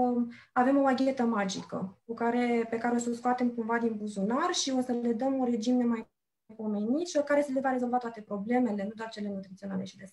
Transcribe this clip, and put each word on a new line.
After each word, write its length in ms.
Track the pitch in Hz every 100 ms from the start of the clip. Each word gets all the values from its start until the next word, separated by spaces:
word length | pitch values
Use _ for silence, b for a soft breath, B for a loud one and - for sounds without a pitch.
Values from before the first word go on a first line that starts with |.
| 247 240 240 B B
avem 240 | 254 247 277
o 40 |
baghetă 420 | 269 254 269 262
magică 800 | 233 214 196 240 - 175 190 - -
cu 80 |
care, 540 | 233 233 240 240 233 226
pe 80 | 226
care 180 | 240 240
o 20 |
să 120 | 240
o 40 |
scoatem 360 | 233 247 247 247
cumva 280 | 240 220 233
din 180 | 233 208
buzunar 560 | 208 196 196 254 359
și 180 | 359 277 262
o 40 |
să 100 | 254
le 220 | 240 240
dăm 260 | 226 269 269
un 60 | 247
regim 300 | 233 226 247
nemaipomenit 1300 | 233 226 - _ _ _ - 214 214 208 214 294 349
și 140 | 302 285
care 160 | 285
să 100 | 285
le 60 | 262
va 120 | 262
rezolva 260 | 254 240 247
toate 240 | 233 220
problemele, 600 | 208 202 208 247 240 208
nu 80 | 202 220
doar 140 | 226
cele 200 | 214 208
nutriționale 540 | 196 190 - 202 190
și 140 | 190 -
de 80 | 190